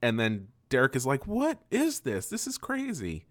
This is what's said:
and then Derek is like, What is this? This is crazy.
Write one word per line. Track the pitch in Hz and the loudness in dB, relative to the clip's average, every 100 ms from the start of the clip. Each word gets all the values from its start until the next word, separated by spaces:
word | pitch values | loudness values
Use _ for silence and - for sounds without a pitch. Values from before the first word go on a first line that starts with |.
and | 120 113 | 0 2
then | 113 107 98 _ _ | 2 0 -6 _ _
Derek | 135 131 135 | 4 4 2
is | 123 | 0
like, | 139 139 | 0 0
What | 214 294 311 _ | 0 0 0 _
is | 233 320 294 | 0 0 0
this? | - 101 - | -2 -4 -4
This | 226 - | -6 -6
is | 262 | -8
crazy. | - 269 269 190 92 80 - | -6 -4 -4 -4 -4 -6 -10